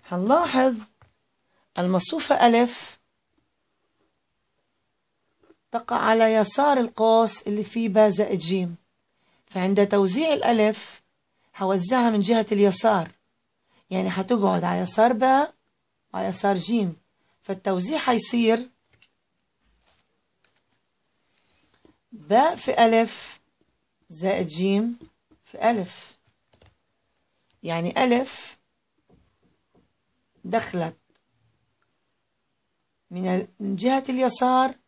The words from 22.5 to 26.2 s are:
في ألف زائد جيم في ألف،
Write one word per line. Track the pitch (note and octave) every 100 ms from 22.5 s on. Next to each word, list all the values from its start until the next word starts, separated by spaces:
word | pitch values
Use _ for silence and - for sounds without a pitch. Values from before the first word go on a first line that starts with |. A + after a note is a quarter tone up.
| B3
في | - - A3+
ألف | A3+ A3+ - - - _ _ _ _ _ _ _
زائد | D#3 F#3 G3 F3
جيم | D#3 F#3+ G3 A#3 A#3+ - _ _ _
في | - - A3+
ألف، | A#3 F#3 - - -